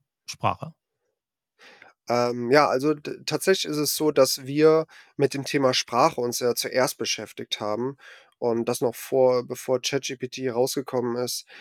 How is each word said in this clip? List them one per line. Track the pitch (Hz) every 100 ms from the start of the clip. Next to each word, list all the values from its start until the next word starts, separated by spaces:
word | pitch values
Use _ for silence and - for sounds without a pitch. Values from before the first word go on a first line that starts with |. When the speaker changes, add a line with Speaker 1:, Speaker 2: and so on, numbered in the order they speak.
| _ _ -
Speaker 1:
Sprache. | - 104 - 156 - _ _ _ _ _ _ _ _ - - - _ -
Speaker 2:
Ähm, | 120 120 120 120
ja, | 143 123
also | 127 147
d-, | 147 - - -
tatsächlich | 151 - 190 160
ist | 151
es | 143 -
so, | 156
dass | 143 131 - 131
wir | 143 156 160 160 - - -
mit | 139
dem | 139
Thema | 131 147 131
Sprache | 131 - 120 160 156
uns | 123 117
ja | 123
zuerst | 117 - 127 117 -
beschäftigt | 113 - 107 - - -
haben | 104 107 131 139 - - _ -
und | 120 117 117
das | 123
noch | 127 -
vor, | - 135 127 127 127
bevor | 123 - 127
Chat | - 139
G | - 131
P | 127
T | 135 131
rausgekommen | 117 131 143 127 127 120 120
ist. | 123 - - -